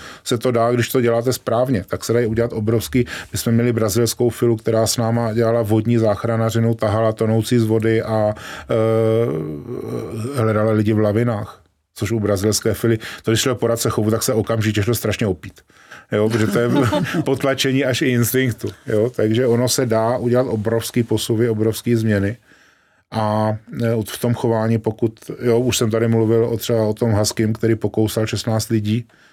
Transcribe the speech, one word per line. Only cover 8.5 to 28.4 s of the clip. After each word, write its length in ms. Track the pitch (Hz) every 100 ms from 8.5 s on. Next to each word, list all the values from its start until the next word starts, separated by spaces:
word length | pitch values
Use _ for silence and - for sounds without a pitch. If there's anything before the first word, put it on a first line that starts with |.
| - -
eh, 1700 | 117 110 113 110 113 117 151 151 147 139 123 110 120 113 110 117 143
hledala 320 | 110 107 110
lidi 200 | 107 107
v 60 | 107
lavinách, 640 | 104 107 120 104 107 - _ _ _
což 180 | - 104
u 80 | 110
brazilské 540 | 101 98 107 104 113
fily, 240 | 101 117 113 - -
to 80 | -
když 100 | 113
šel 140 | 135
poradce 360 | 117 117 117 -
chovu, 200 | 117 107
tak 120 | 110
se 100 | -
okamžitě 500 | 110 110 113 110 104
šlo 120 | 101
strašně 320 | 113 107 101 107
opít. 340 | 90 - - _ - - - -
Jo, 160 | 104 110
protože 180 | 110 107
to 120 | 120
je 120 | 120 120 - 294
<laughs> 280 | 160 175
potlačení 600 | 143 135 135 135 135 131
až 180 | 131 123
i 40 | 139
instinktu. 640 | 120 117 131 131 104 101 - -
Jo? 240 | 110 117 -
Takže 300 | 107 110 127
ono 220 | 117 123
se 180 | - 127
dá 300 | 110 113 127
udělat 300 | 120 120 131
obrovský 540 | 110 104 117 - 123
posuvy, 460 | 117 110 - 110 120
obrovský 460 | 107 113 104 -
změny. 420 | 117 110 104 101 120 _ _ _ _ _ _ _
A, 460 | 110 107 107 107 110 - -
e, 120 | 117
od-, 160 | 117 104
v 80 | -
tom 140 | 120
chování, 440 | 117 120 113 113 113
pokud, 340 | 113 107 113 113 - -
jo, 160 | 120 117
už 180 | 127 -
jsem 140 | 113
tady 180 | 113 113
mluvil 360 | 113 110 113
o, 120 | 120 113
třeba 300 | - 117 107
o 80 |
tom 180 | 107 120
huskym, 400 | 104 107 - 110
který 220 | 110 113
pokousal 520 | 113 104 - 107 - 110
šestnáct 420 | 107